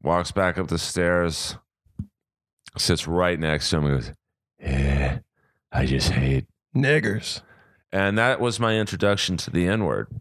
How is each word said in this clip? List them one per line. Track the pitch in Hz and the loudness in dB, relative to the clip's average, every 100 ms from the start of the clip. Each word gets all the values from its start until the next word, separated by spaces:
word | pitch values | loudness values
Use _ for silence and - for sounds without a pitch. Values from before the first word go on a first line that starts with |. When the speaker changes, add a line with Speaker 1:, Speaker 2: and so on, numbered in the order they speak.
Speaker 1:
walks | 73 87 - | -2 0 0
back | 101 92 85 | 0 0 0
up | 85 | -2
the | 82 | -4
stairs, | - 92 87 87 85 73 - - _ _ _ - - _ _ _ _ _ - - | -4 0 2 2 0 -4 -8 -10 _ _ _ -16 -16 _ _ _ _ _ -14 -4
sits | - 82 78 | 0 0 0
right | 87 90 82 | 0 0 0
next | 80 76 - | 0 -2 0
to | 80 | 0
him | 73 | 2
and | |
goes, | 67 55 - _ _ _ _ | 0 -2 -12 _ _ _ _
"Yeah, | - 67 69 69 67 - - _ _ _ _ | -2 0 2 0 0 -4 -10 _ _ _ _
I | 127 127 | -2 0
just | 131 - | 0 0
hate" | - 135 135 - _ _ 127 | 2 2 0 -2 _ _ 0
Speaker 2:
Niggers. | 139 151 107 107 - - - - _ _ - | 4 2 2 -4 -6 -10 -12 -20 _ _ -6
Speaker 1:
And | 95 98 107 | 0 2 2
that | 123 117 | 2 2
was | 120 107 | 0 0
my | 113 110 | 0 0
introduction | 104 87 101 98 - 87 | 0 0 2 2 0 -4
to | - | -2
the | 85 87 | 0 2
N-word. | 110 85 50 - - | 2 0 -2 -4 -8